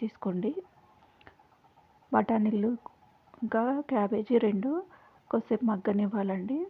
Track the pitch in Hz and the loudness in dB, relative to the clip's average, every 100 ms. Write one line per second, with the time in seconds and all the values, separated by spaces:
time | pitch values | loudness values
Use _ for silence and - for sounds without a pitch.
0 | 220 - 202 180 208 349 - _ - _ | -8 -6 -4 -2 -4 -4 -10 _ -20 _
1 | - _ - - _ _ _ _ _ _ | -20 _ -20 -20 _ _ _ _ _ _
2 | - 220 208 220 214 208 214 240 - _ | -2 0 2 2 2 0 0 -2 -8 _
3 | _ _ _ - 220 226 247 277 285 254 | _ _ _ -8 -2 0 0 -2 -2 0
4 | 202 220 208 233 220 202 254 320 381 - | 0 0 2 2 4 2 0 -2 -6 -14
5 | - - - 233 - 220 233 196 208 202 | -20 -20 -4 -2 0 0 0 0 0 0
6 | 202 208 196 190 196 285 | 0 0 -2 -2 -4 -4